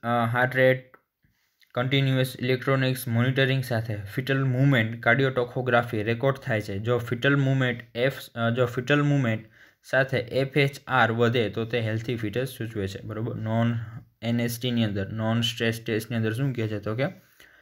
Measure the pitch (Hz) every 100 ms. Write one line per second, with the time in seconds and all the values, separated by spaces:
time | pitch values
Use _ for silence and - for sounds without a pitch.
0 | 117 120 123 120 131 131 131 131 - -
1 | _ _ _ _ _ _ _ 123 131 139
2 | 135 131 127 - 123 127 - 135 131 127
3 | - 117 127 131 131 135 - 113 113 104
4 | 98 - 131 135 135 123 139 127 110 117
5 | 117 123 135 127 123 135 127 120 117 107
6 | 107 117 135 135 - 110 104 98 113 120
7 | 117 120 139 143 135 135 123 120 - 117
8 | 135 - - 117 117 117 120 127 123 147
9 | 147 143 120 110 - - - _ - 131
10 | 131 123 - 127 135 147 139 - - 127
11 | 117 113 120 120 104 113 113 120 110 110
12 | 117 117 107 120 135 - 113 110 98 101
13 | 110 107 120 110 110 113 117 117 117 -
14 | - _ 117 120 117 - 127 117 110 98
15 | 98 110 110 117 113 - 113 113 - 110
16 | 110 117 110 113 139 120 110 104 107 113
17 | 156 - _ - - _